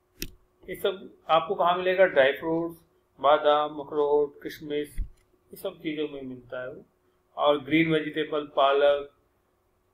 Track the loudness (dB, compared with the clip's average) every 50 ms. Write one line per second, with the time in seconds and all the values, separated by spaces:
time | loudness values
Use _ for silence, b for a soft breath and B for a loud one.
0 | _ _ _ -10 -10 -10 -10 _ _ _ _ _ _ -14 -8 -4 -4 -4 -4 -4
1 | -10 -20 -20 _ _ 0 0 0 0 0 -2 0 0 0 0 0 0 0 2 4
2 | 2 4 4 4 4 4 2 -2 -4 -4 -2 -2 -4 -6 -10 -14 _ _ _ _
3 | _ _ _ 0 2 4 4 4 4 4 2 2 0 -2 -6 -10 -12 -6 -2 -2
4 | 0 2 2 2 0 -2 -6 -12 -14 -14 -14 -14 -10 -8 -6 -6 -6 -6 -6 -8
5 | -8 -8 -12 _ _ _ _ _ _ _ -16 -12 -12 -12 -12 -8 -8 -8 -6 -6
6 | -6 -8 -8 -12 -12 -14 -14 -16 -16 -14 -12 -12 -10 -12 -14 -16 -20 _ _ _
7 | _ _ _ _ _ _ _ 2 2 2 2 2 0 0 0 2 2 2 0 0
8 | -2 -4 -6 -6 -4 -4 -4 -6 -6 -2 2 2 4 4 4 4 4 4 2 0
9 | -2 -10 _ _ _ _ _ _ _ _ _ _ _ _ _ _ _ _